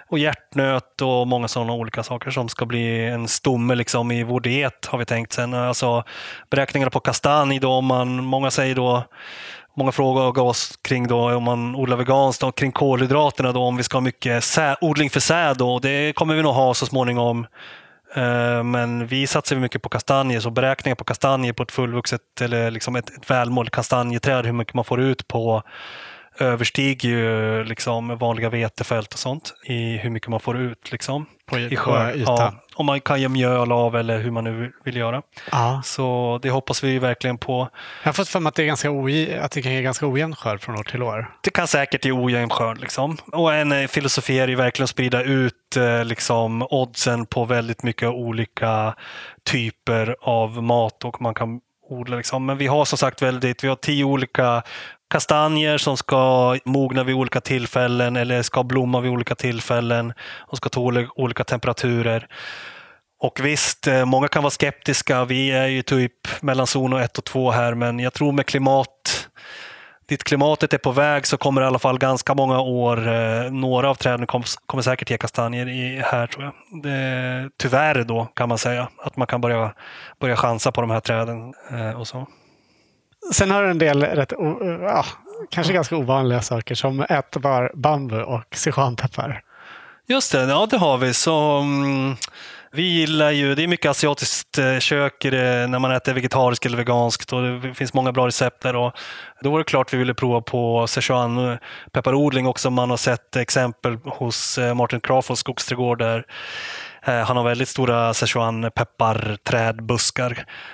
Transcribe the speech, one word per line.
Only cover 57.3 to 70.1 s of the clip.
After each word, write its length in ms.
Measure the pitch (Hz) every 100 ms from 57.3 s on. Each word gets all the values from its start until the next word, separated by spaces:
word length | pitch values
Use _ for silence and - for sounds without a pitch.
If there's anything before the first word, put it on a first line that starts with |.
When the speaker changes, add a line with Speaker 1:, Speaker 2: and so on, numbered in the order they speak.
| 123
Speaker 1:
tillfällen 760 | - 131 117 127 123 123 123 123
eller 260 | 120 123
ska 200 | 120 131
blomma 380 | 123 131 123 127
vid 100 | 127
olika 240 | 123 120
tillfällen 800 | - 127 117 - 120 120 117 117 - - -
och 180 | - 131
ska 120 | -
tåla 380 | 127 123 120 120
olika 300 | - 123 -
temperaturer. 800 | - 123 123 - 123 120 117 113 - - - - - - - - _ -
Och 200 | 127 -
visst, 440 | 139 151 - - 143
eh, 180 | 131
många 240 | 127 131 143
kan 140 | 156
vara 80 | 143
skeptiska. 760 | - 143 - - 135 - 127
Vi 260 | 127 131 135
är 160 | 131 131
ju 160 | 131
typ 300 | - 131 123 - - -
mellan 260 | 143 131 127
zon 260 | 135 127
och 80 | 131
ett 180 | 120 -
och 60 |
två 260 | - 131 127
här, 240 | 117 120
men 240 | 117 120 120
jag 140 | 123
tror 180 | - 147
med 140 | 139 -
klimat, 800 | 139 135 135 127 _ - - - - - - - - - -
dit 160 | -